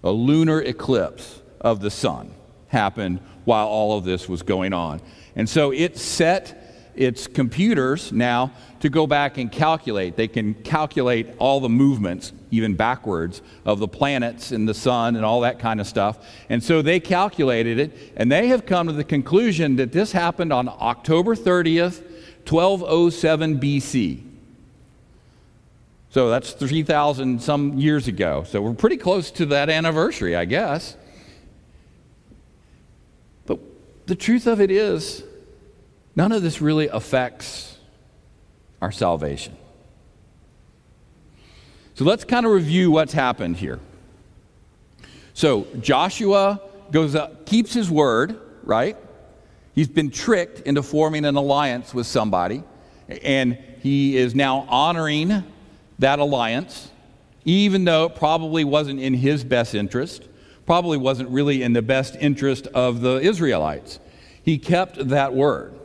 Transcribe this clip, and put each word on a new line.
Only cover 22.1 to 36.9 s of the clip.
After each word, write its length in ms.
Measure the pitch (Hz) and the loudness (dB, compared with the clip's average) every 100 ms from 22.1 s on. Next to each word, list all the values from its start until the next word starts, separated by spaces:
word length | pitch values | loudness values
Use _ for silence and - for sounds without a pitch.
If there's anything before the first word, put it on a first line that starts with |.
| - - - - | -20 -20 -20 0
twelve 380 | 160 185 196 175 | 2 4 2 0
oh 220 | 160 175 | 4 4
seven 480 | 165 160 156 160 143 | 2 2 2 0 0
B 240 | 143 143 | 0 -2
C. 420 | - 131 90 65 - - - - - - - _ _ - _ _ _ _ _ _ _ _ - | 0 0 0 -4 -14 -20 -20 -20 -20 -20 -20 _ _ -20 _ _ _ _ _ _ _ _ -2
So 180 | 135 120 | 2 2
that's 240 | 120 - | 2 -2
three 280 | - 135 160 | -6 -2 -2
thousand 580 | 151 151 147 131 131 120 | 2 2 2 0 -2 -2
some 380 | 120 147 143 139 | 0 0 0 0
years 300 | 147 151 120 | 2 2 0
ago. 360 | 92 87 69 | -2 0 -2
So 180 | 87 104 | -2 -2
we're 100 | 107 | -2
pretty 240 | 117 226 311 | 2 2 2
close 320 | 180 190 156 | 0 0 -2
to 140 | - 151 | -4 0
that 220 | 143 147 | 2 2
anniversary, 680 | 156 165 160 214 - 90 85 | 0 2 2 0 0 -2 0
I 100 | 87 | 0
guess. 520 | 143 202 151 - - - - - - - - _ - _ - _ _ _ - _ _ _ - _ _ _ _ _ _ - | -2 -2 -4 -8 -18 -20 -20 -20 -20 -20 -20 _ -20 _ -20 _ _ _ -20 _ _ _ -20 _ _ _ _ _ _ -8
But 140 | - - - - - - | -8 -8 -20 -20 -18 -6
the 80 | 185 | -4
truth 320 | - 240 233 | 0 2 2
of 120 | 220 | 2
it 120 | 196 | 4
is, 520 | 190 208 170 - - - - - - - - _ _ _ - | 4 2 -2 -4 -12 -16 -20 -20 -20 -20 -20 _ _ _ 0
none 160 | 185 | 0
of 100 | 220 | 2
this 200 | 170 - | -2 -2
really 260 | 151 156 | 0 2
affects 880 | 147 | 0